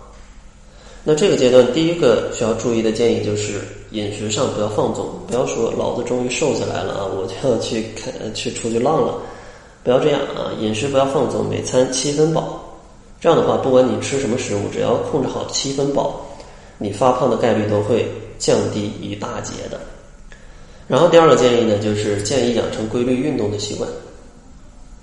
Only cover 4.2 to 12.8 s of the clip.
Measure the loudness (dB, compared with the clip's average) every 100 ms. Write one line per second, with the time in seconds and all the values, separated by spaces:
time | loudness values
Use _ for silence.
4.2 | -4 -2 -2 -2 -4 0 -2 -2 -6 -8
5.2 | -6 -2 -2 -2 -2 -2 -2 -2 -2 -2
6.2 | -2 -2 0 0 -2 -4 -4 -4 -6 -4
7.2 | -6 -4 0 0 0 -4 -6 -8 -10 -10
8.2 | -8 -8 -8 -6 -2 0 2 2 0 -2
9.2 | -10 -16 -18 -20 -20 -8 2 4 4 0
10.2 | -2 -6 -6 -4 -2 -2 0 2 2 2
11.2 | 0 0 -2 -4 0 2 2 0 -2 2
12.2 | 2 2 -2 -8 -14 -18